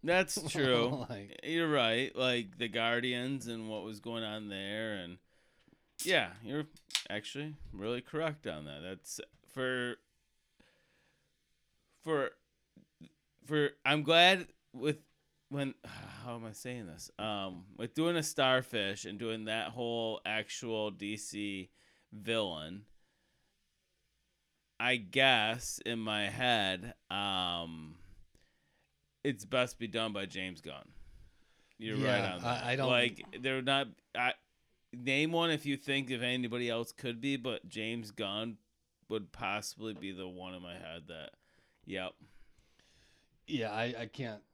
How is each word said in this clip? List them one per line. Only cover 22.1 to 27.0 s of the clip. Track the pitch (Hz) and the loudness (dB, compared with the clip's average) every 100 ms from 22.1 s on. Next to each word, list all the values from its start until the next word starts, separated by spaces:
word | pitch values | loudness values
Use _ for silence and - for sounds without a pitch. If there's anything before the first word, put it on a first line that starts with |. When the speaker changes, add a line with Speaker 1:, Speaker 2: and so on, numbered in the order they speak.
Speaker 1:
villain, | 104 101 113 101 80 78 95 107 - _ _ _ _ _ _ _ _ _ _ _ _ _ _ _ _ _ _ | -10 -2 0 0 -2 -8 -10 -14 -20 _ _ _ _ _ _ _ _ _ _ _ _ _ _ _ _ _ _
I | 120 127 | 2 2
guess | 95 131 135 123 107 120 - - - | 2 4 8 8 4 0 -4 -6 -4
in | 117 | -4
my | 110 107 101 | -2 0 -2
head, | 107 127 117 98 92 113 - | 0 4 4 4 0 -6 -14